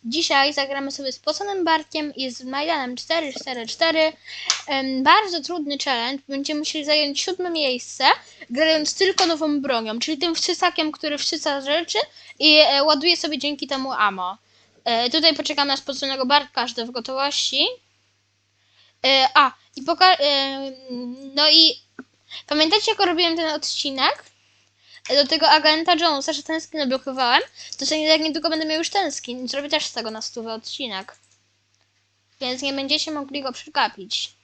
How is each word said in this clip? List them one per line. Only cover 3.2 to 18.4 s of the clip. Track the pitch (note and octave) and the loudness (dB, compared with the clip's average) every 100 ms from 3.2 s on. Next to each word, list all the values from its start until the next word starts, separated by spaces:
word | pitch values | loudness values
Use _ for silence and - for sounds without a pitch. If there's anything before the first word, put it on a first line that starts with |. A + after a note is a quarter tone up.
| D4+ | -2
cztery | C4 - B3 A3+ | -8 -10 -8 -8
cztery. | - E4 D#4+ D#4 D#4 - - - - - | 0 2 4 2 0 -16 -14 -4 -4 -2
Em, | C4+ C4+ C4 | -2 -2 2
bardzo | C#4 F#4 G#4 F4 | 6 6 6 -6
trudny | C4 F4 C#4+ C#4 - | -6 -6 -4 -4 -2
challenge, | A#3+ A#3+ C#4 - | 0 -2 -6 -6
będziemy | C#4 C#4 D4+ | -6 -4 -4
musieli | D4+ D#4 D4 | -4 -6 0
zająć | D4+ D4 C#4+ | 2 2 -2
siódme | - F#4 F4+ | -4 -4 -2
miejsce, | E4 C#4+ B3 - - C4+ B4 - - - | -2 -2 -2 -8 2 4 4 -2 -20 -8
grając | B3 D#4+ D#4+ D4+ | 0 4 4 0
tylko | - F#4+ - E4+ | 2 2 4 2
nową | D#4 D#4 D4 | 2 0 0
bronią, | C#4 A#3+ A3 A3+ | 0 -2 -2 -4
czyli | C4+ D4+ | -4 -2
tym | F4 E4 | -2 -2
wstrzysakiem, | - F4 F4 - D#4 | -2 0 0 0 -4
który | D4 D#4 C#4+ | -4 -6 -4
wstrzysa | - D#4 D#4 C#4 | -4 -2 -2 -4
rzeczy | C4+ D#4 E4+ G#4+ D5+ - - - | 0 -2 0 -4 -4 -8 -20 2
i, | D4+ D4+ | 6 8
e, | D4+ C#4 | 8 6
ładuje | D4+ D4+ D#4+ E4+ | 4 2 2 0
sobie | E4 D4 | -2 -4
dzięki | C#4+ D4 C4 | -4 -6 -6
temu | C4+ C4 | -6 -4
ammo. | B3 G#3 F#3+ F3+ G3+ _ _ _ _ - | 0 0 0 -6 -8 _ _ _ _ -2
E, | A#3 B3 | 0 0
tutaj | D#4+ D#4+ D4+ | 2 2 2
poczekam | C#4+ C#4+ C#4+ | -4 -2 -2
na | C4+ | -2
Spoconego | - C4 C4+ C4+ B3+ | -4 -6 -6 -4 2
Bartka, | C#4+ C4+ - | 2 2 -4
aż | A#3+ | -4
do | A#3 A#3 | -4 -8
w | |
gotowości. | B3+ A3+ C4 C#4 - - C4+ F4 B4+ _ _ _ _ _ _ | -8 -8 -4 -2 -2 -2 0 -2 -2 _ _ _ _ _ _